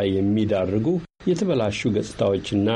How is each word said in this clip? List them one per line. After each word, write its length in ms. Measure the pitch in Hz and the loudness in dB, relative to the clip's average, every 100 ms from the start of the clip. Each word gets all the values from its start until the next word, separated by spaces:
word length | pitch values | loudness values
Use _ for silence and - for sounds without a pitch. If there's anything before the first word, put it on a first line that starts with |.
| 98 | 0
የሚዳርጉ 840 | 95 98 107 104 98 92 104 127 180 165 - - | 0 2 2 0 0 0 0 0 -2 -4 -6 -2
የተበላሹ 640 | 170 196 139 107 104 123 | 0 0 0 0 -2 -2
ገጽታዎችና 800 | 104 - - 104 98 - 104 101 | -2 -2 -2 0 0 0 0 2